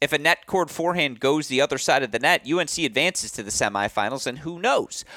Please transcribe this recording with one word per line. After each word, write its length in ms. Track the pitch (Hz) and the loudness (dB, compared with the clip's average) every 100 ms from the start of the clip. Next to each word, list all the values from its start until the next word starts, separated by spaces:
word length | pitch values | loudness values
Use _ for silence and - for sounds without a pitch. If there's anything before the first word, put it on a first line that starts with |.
If 120 | 143 | 0
a 60 | 147 | 2
net 280 | 156 - - | 2 2 0
cord 240 | 190 160 | 0 0
forehand 480 | - 165 175 143 117 | -2 -2 0 -2 0
goes 300 | 135 151 147 | 2 2 0
the 120 | 131 | 2
other 180 | 147 135 | 2 0
side 240 | - 139 | 2 2
of 100 | 123 | 2
the 60 | 117 | 0
net, 280 | 147 175 123 | 2 2 2
U 140 | 175 | -2
N 80 | 160 | 0
C 160 | - | -2
advances 480 | 143 110 175 - 117 | 0 2 0 0 -6
to 100 | - | -8
the 80 | 104 | -6
semifinals, 760 | - 110 101 104 - 104 131 131 | 0 0 2 0 0 -2 -2 -6
and 140 | 131 | -6
who 200 | 160 175 | -10 -4
knows 440 | 226 277 - - - | 0 0 -2 -10 -14